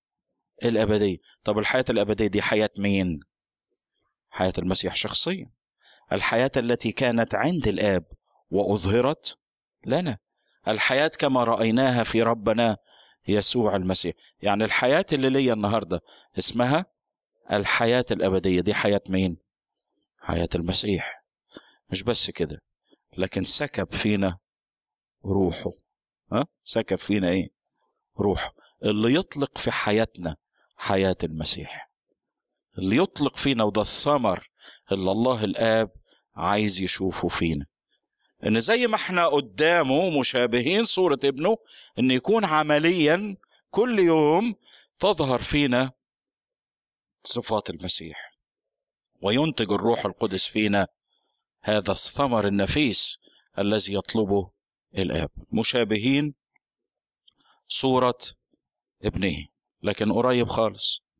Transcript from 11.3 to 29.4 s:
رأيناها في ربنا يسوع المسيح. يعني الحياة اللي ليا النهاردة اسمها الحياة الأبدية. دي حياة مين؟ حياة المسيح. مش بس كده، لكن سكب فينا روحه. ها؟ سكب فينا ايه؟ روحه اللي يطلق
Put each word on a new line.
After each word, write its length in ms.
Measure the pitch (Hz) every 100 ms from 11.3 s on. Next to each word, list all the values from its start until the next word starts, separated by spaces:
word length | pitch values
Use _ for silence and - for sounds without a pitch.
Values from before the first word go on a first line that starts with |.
| 131
رأيناها 580 | 117 113 113 113 131 123
في 180 | 110 113
ربنا 540 | 113 117 107 110 117 104 _ - - _ -
يسوع 480 | 104 - 123 107 98
المسيح. 380 | 92 95 90 - - _
يعني 220 | 101 101
الحياة 420 | 107 - 123 151 196
اللي 180 | 147 131
ليا 220 | 135 127
النهاردة 480 | 110 101 110 92 85 - - - -
اسمها 480 | - 113 123 151 196 _ _ _ _ _ -
الحياة 520 | 104 98 - 117 123 120
الأبدية. 500 | 95 95 95 95 90
دي 140 | 87
حياة 280 | 101 104 101 -
مين؟ 280 | 95 95 80 _ _ _ - - _ _ _
حياة 280 | - 85 85
المسيح. 720 | 90 85 95 104 92 - - _ _ _ - - _ -
مش 120 | -
بس 280 | - 113 -
كده، 320 | - 78 - _ _ _ _ _ -
لكن 280 | 95 101
سكب 480 | 90 - 147 - 92
فينا 460 | - 107 104 95 92 _ _ _ _ _ _ _ _
روحه. 460 | 98 98 90 82 85 - _ _ _ _ -
ها؟ 140 | 110 147 _
سكب 340 | - 117 - 92
فينا 320 | - 101 90
ايه؟ 220 | 92 80 _ _ _ _ _ _ -
روحه 360 | 101 - - - - _
اللي 300 | 104 107 113
يطلق 440 | 151 - 143